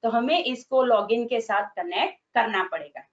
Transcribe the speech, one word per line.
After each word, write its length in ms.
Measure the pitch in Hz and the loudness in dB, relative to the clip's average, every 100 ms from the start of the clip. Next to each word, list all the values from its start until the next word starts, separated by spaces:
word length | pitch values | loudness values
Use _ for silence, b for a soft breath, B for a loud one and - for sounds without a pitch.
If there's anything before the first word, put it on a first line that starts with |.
तो 80 | 226 | 0
हमें 340 | 233 247 339 | 0 2 0
इसको 380 | 254 247 - 262 | 0 -6 0 2
login 420 | 254 226 196 233 233 | 4 4 4 -2 0
के 120 | 240 | -4
साथ 280 | 226 208 208 - | 0 -2 -2 -6
connect 420 | 254 190 349 - _ | -6 -2 -2 -4 _
करना 280 | 240 226 196 185 | 0 0 0 -2
पड़ेगा 320 | 165 147 - - | -4 -10 -16 -20